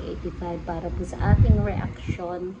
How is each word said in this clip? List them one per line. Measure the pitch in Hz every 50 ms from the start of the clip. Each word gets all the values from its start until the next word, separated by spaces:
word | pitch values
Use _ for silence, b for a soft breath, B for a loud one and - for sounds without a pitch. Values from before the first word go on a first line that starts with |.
eighty-five | 139 156 143 - - 175 - - 180 175 170 170 -
para | 175 170 165 175 175
po | - 185 180
sa | - 170 - - 196 196 -
ating | - - - -
reaction | 202 202 190 - 196 - - - - - - - 175 170 180 180 180 185 190 -